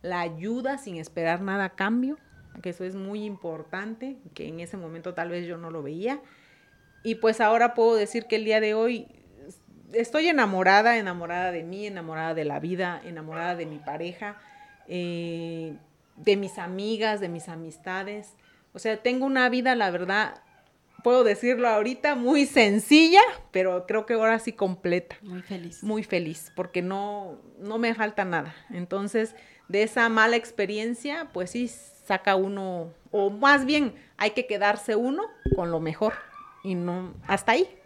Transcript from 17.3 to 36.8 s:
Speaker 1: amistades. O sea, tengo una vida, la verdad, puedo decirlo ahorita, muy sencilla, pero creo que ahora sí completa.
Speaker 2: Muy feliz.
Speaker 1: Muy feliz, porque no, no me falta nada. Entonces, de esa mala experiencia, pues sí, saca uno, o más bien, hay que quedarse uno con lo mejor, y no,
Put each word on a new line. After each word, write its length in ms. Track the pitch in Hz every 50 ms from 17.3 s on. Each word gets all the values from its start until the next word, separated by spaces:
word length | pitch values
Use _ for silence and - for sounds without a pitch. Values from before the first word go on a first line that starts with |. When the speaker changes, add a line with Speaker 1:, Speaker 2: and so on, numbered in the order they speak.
| 170 165 156 -
Speaker 1:
amistades. 840 | 165 165 165 160 151 - _ 185 185 190 196 202 208 214 208 - _ _ _ _ _ _ _ _
O 60 | _ -
sea, 240 | - 226 220 214
tengo 240 | - 240 254 254 262
una 220 | 269 269 262 254 254
vida, 240 | 247 254 240 254 254
la 160 | 240 214 185
verdad, 500 | 175 175 180 180 196 208 214 151 - - _ _ _ _ _ _ _ _ _ _ _ - -
puedo 200 | 240 247 254 233
decirlo 440 | 214 202 - 240 240 254 233 247 233
ahorita, 460 | 220 214 214 247 254 - - 294 294
muy 320 | 247 240 247 311 285 277
sencilla, 760 | 277 - - 226 202 202 220 214 - 294 311 320 320 349 392 480 494 - - - -
pero 360 | - 190 185 190 180 180 180
creo 200 | - 214 220 214
que 80 | - 233
ahora 240 | 226 220 220 226 220
sí 140 | 220 233
completa. 640 | - - 202 190 185 185 - 175 175 180 175 - - -
Speaker 2:
Muy 200 | 214 202 180 180
feliz. 400 | 180 - 202 180 170 170 - - -
Speaker 1:
Muy 180 | 214 214 214
feliz, 480 | 214 - 196 175 175 156 160 - - - _
porque 240 | - 185 180 - 180
no, 560 | 175 180 190 196 202 208 208 208 196 180 143 - - - - -
no 160 | 190 202 220 226
me 160 | 233 226 226
falta 300 | 214 220 214 214 - 196
nada. 300 | 185 175 160 143 156 156 - - -
Entonces, 640 | 196 180 180 175 202 196 196 208 - 226 220 220 - - - - - - _ -
de 140 | 180 202
esa 260 | 214 220 - 254 233 233
mala 280 | 226 220 220 226 233
experiencia, 920 | 233 233 - - - 202 185 208 208 220 233 240 233 - 285 294 330 - -
pues 180 | - 180 185 180
sí, 180 | - 240 247 226
saca 680 | - - - - - _ _ - 202 190 - 208 190
uno, 560 | 190 190 196 202 196 190 190 180 175 165 170 160 _ _ -
o 200 | - 208 196 202
más 360 | 208 208 262 277 285 277 269
bien, 280 | 254 302 302 285 233 - - - _ _
hay 140 | - 202 214
que 160 | 214 - 247
quedarse 500 | - 208 190 202 208 208 208 - - 220
uno 280 | 214 240 254 277 349 440 440 - - - - -
con 160 | - 175 170
lo 100 | 170 160
mejor, 340 | 160 160 156 - 214 214 - - - - - - - - - - -
y 100 | 196 185
no, 380 | 175